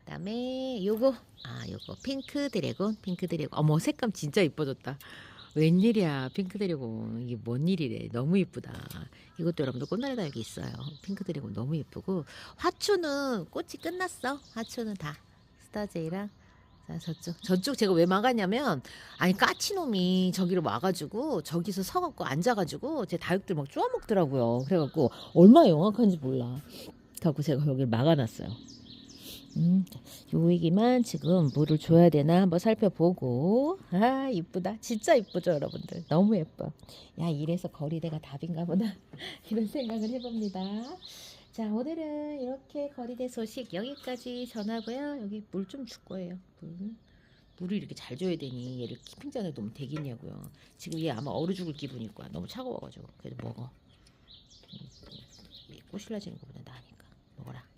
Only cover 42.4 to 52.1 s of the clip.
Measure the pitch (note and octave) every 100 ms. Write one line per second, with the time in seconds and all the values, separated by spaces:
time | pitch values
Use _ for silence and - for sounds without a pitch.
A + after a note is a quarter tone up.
42.4 | B3+ C4+ _ D4+ C#4+ C#4+ A#3 B3 B3+ B3
43.4 | A3 C4+ A#3+ E3+ A#3 C#4 - B3 B3 B3
44.4 | B3 A3+ G#3 A3+ A3+ B3 D4 C#4+ G#3 G#3+
45.4 | G#3 F#3 F#3+ C#4 A#3+ - - G3+ F3+ F3+
46.4 | _ _ D#3+ E3+ G3+ A3+ _ - _ _
47.4 | _ _ F3+ G#3 C#3 C#3+ - B2 F#3 E3+
48.4 | C#3 B2+ B2 B2+ A#2+ B2 - - C#4+ C#4
49.4 | G3 C3 G#2+ A#2 C3+ D3+ C#3+ A2+ G2 G2
50.4 | - - - _ - D#3+ D#3+ B2 C#3+ G2+
51.4 | E3 F#3+ F3 C#3 C#3 B2+ A2